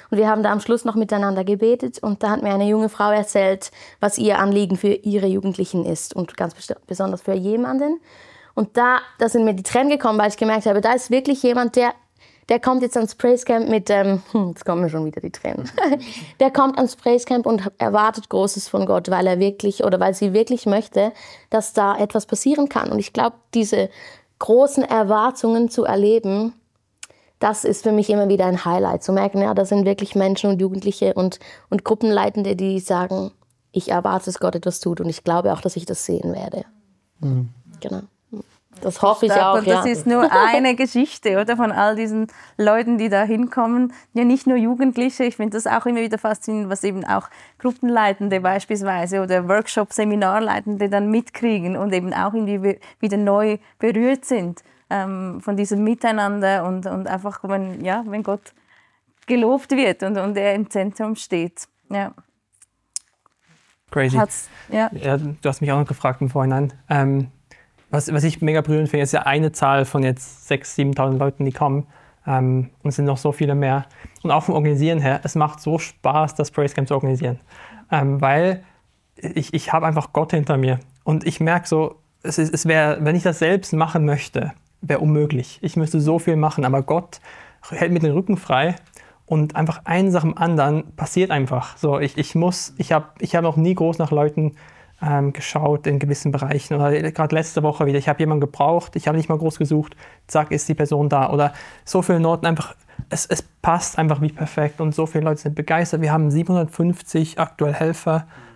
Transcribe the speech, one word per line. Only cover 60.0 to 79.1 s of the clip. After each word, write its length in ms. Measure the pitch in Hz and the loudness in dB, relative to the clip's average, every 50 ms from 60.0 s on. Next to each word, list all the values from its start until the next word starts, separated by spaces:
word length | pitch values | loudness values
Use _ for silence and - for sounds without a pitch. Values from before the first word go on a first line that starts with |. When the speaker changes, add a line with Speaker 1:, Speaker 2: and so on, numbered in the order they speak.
| 196 | -2
Speaker 3:
und, 140 | 190 214 | -4 -2
und 180 | 202 185 202 208 | -2 -2 -2 -2
er 180 | 196 196 202 196 | 0 0 0 0
im 140 | 208 214 - | 0 -2 -4
Zentrum 460 | - 208 190 208 196 - 220 214 220 | -2 -4 -4 -4 -4 -6 -6 -6 -6
steht. 520 | - - - 190 170 165 175 - - - - _ _ _ - | -8 -6 -4 -4 -4 -4 -4 -8 -12 -18 -18 _ _ _ -8
Ja. 240 | 202 202 196 190 - - - _ _ _ _ _ _ _ _ _ _ _ _ _ - - _ _ _ _ _ _ _ _ _ _ _ _ _ _ _ _ _ _ | -6 -6 -6 -6 -10 -16 -20 _ _ _ _ _ _ _ _ _ _ _ _ _ -16 -16 _ _ _ _ _ _ _ _ _ _ _ _ _ _ _ _ _ _
Speaker 2:
Crazy. 260 | - 147 131 - 131 | -2 0 0 2 2
Speaker 3:
Hat's, 320 | 226 208 208 - - - - - - - - | 2 0 0 -2 -8 -12 -14 -18 -20 -12 -4
ja. 200 | - 214 220 220 - | -2 -2 -2 -2 -4
Speaker 2:
Ja, 240 | - - 139 135 | -6 -4 -2 -2
du 180 | 139 156 147 147 - - | -2 -2 -6 -6 -4 -4
hast 160 | 147 139 - | -4 -4 -2
mich 100 | 151 143 | -2 0
auch 80 | 139 143 | 0 0
noch 80 | 147 | 0
gefragt 340 | - 139 - - 135 131 - | -2 -2 -4 -4 -4 -2 -2
im 80 | 143 131 | -4 -2
Vorhinein. 440 | 127 139 131 131 131 135 143 135 - - _ - | 0 0 0 0 0 0 -2 -2 -6 -8 _ -2
Ähm, 380 | 156 143 139 135 139 139 135 131 - _ _ _ - - _ _ _ _ _ _ | 0 2 2 2 2 0 -2 -4 -8 _ _ _ -20 -20 _ _ _ _ _ _
was, 220 | - 147 - - 156 | -4 -2 -2 -2 0
was 100 | 147 139 | 0 0
ich 180 | 165 156 - | 0 0 0
mega 200 | 165 151 156 156 | 0 0 2 0
berührend 280 | 147 151 151 156 156 143 | 2 2 2 2 2 2
finde, 140 | - 147 143 | 0 0 0
ist 80 | 139 | 0
ja 120 | - 147 - | 0 0 0
eine 280 | 139 139 151 156 156 | 2 2 2 2 0
Zahl 320 | - - - 135 139 139 135 | 0 0 2 2 4 2 2
von 160 | - - 143 135 | 0 0 0 0
jetzt 440 | 131 127 131 - - - - - | 0 0 -4 -6 -16 -20 -12 -6
sechstausend, 280 | - 143 135 - - - | -4 -4 -4 -4 -4 -4
siebentausend 440 | - 143 139 139 135 135 135 131 131 | -2 0 0 0 0 0 0 0 0
Leuten, 240 | 139 139 139 - 139 | 0 -2 -2 -2 -4
die 60 | 135 | -4
kommen. 360 | 131 - 156 143 135 143 143 - - - - _ _ _ - | -2 0 0 0 0 -2 -4 -6 -12 -20 -20 _ _ _ -6
Ähm, 440 | 147 135 131 127 127 127 131 127 127 - _ - | -2 0 2 2 2 2 0 -2 -4 -6 _ -6
und 60 | 151 | -4
es 60 | 135 | -2
sind 100 | - 143 | 0 0
noch 120 | 143 139 | 0 0
so 140 | 127 - 151 123 | 0 -2 -2 -2
viele 200 | - 156 143 143 | 0 0 0 0
mehr. 320 | 143 143 135 135 139 131 - - - - - - - - | 2 2 2 0 0 -2 -6 -14 -20 -20 -20 -14 -8 -2
Und 80 | 170 | 0
auch 120 | 143 156 - | 0 0 0
vom 120 | - 175 | 0 0
Organisieren 440 | 156 147 151 147 135 147 160 165 156 | 2 2 2 2 2 2 2 2 2
her, 200 | 139 131 135 147 - | 0 0 0 -2 -4
es 120 | 156 - | -2 -2
macht 240 | 160 151 151 - - | 0 0 -2 -2 -6
so 180 | - 151 160 | -4 -4 -2
Spaß, 580 | 165 - - - _ - 131 139 151 156 143 - | -2 -4 -8 -10 _ -2 0 2 2 0 0 -2
das 160 | - 147 - | -4 -6 -4
Praise 220 | - - 147 143 - | -2 -2 -2 -2 -2
Camp 140 | - 139 | -2 -2
zu 60 | - 147 | 0 0
organisieren. 440 | 135 - 135 131 127 131 123 120 117 _ - - - - - - - - - | 0 0 0 0 0 -2 -4 -4 -6 _ -18 -20 -20 -20 -20 -20 -20 -8 -2
Ähm, 300 | 165 156 139 139 139 139 | 0 0 2 2 0 2
weil 420 | 143 135 139 151 170 185 190 185 185 - _ _ _ _ _ _ _ _ | 2 2 4 4 4 2 0 -2 -6 -16 _ _ _ _ _ _ _ _